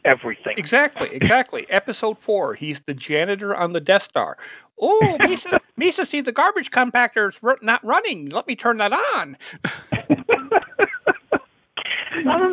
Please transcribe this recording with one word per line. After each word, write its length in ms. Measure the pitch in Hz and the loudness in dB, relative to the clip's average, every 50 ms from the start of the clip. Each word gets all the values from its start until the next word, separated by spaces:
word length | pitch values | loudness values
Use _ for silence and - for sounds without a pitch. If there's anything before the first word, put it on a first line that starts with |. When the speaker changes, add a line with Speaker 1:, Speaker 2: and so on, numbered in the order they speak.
| - | 2
Speaker 1:
everything. 500 | - 131 127 - 120 107 - - - 214 - | 2 2 2 0 -4 -10 -8 -6 -6 -6 -6
Speaker 2:
Exactly, 500 | 175 151 - 262 294 285 - - - - - | -2 2 2 4 4 2 0 -4 -6 -6 -2
exactly. 520 | 131 139 165 214 254 254 - - - - | 0 2 4 4 4 4 2 -4 -8 -4
<laughs> 40 | - | 0
Episode 460 | 180 190 - - 220 - - 220 214 - | 0 0 0 -2 -4 -4 -4 -4 -4 -4
four, 340 | _ - 214 196 170 131 113 | _ 0 0 0 0 -2 -4
he's 260 | - 143 151 147 - - | -6 -6 -8 -8 -8 -8
the 60 | - 143 | -8 -10
janitor 600 | 131 - - 151 147 160 190 202 196 208 202 202 | -8 -4 -2 0 0 2 0 -2 -2 -2 -4 -2
on 180 | - 175 170 175 | -2 -2 -2 -2
the 80 | 170 | 0
Death 220 | 151 143 190 196 - | 2 4 4 4 2
Star. 340 | - - 135 107 78 - - - - - - - _ _ - | 0 -2 -2 -2 -2 -4 -10 -14 -18 -18 -20 -20 _ _ -2
"Oh, 360 | - 285 403 440 440 403 349 | 0 2 4 4 4 4 4
Speaker 1:
<laughs> 40 | 294 | 4
Speaker 2:
Misa, 400 | 403 370 370 - - 359 359 - - _ _ - | 2 2 2 0 -4 -2 -2 -2 -2 _ _ -2
Misa, 260 | 285 370 311 - 359 | 0 0 0 0 -2
see 140 | - - 294 | -4 -4 -4
the 120 | 262 262 226 | -4 -2 0
garbage 380 | - 294 381 415 403 285 - - | 2 2 2 2 0 -4 -2 0
compactor's 640 | - 214 247 - 247 247 233 - 226 208 196 - - | 0 0 2 2 2 2 2 2 0 0 0 -2 -2
ru-, 160 | - 233 269 - - | 0 0 0 0 2
not 200 | 214 226 - - | 0 0 0 0
running. 440 | 214 262 359 440 440 277 175 147 143 | 0 0 0 0 0 -4 -6 -8 -6
Let 160 | 147 202 - - | -6 -6 -4 -4
me 80 | 254 | -6
turn 200 | - - 240 233 220 | -2 0 0 0 2
that 140 | 214 202 220 | 2 0 0
on." 440 | 330 453 571 480 330 - - 135 - - | 0 0 0 -2 -2 -4 -6 -10 -16 -18
<laughs> 40 | - - - - - - - - - - - - - - - - - 466 - 269 277 440 392 - - - - 403 - - - - 719 - - - _ - - - _ _ _ _ _ _ - - - - - - - - 330 330 | -18 -12 -10 -8 -8 -8 -10 -8 -6 -6 -6 -2 0 0 0 2 2 0 0 0 0 0 0 0 -2 -2 0 0 0 -2 -2 -2 -2 -2 -2 -4 _ -4 -4 -4 _ _ _ _ _ _ -10 -8 -6 -6 -8 -8 -8 -6 -4 -2
Speaker 1:
No, 120 | 269 302 339 | 0 2 2
no, 100 | 370 370 | 2 2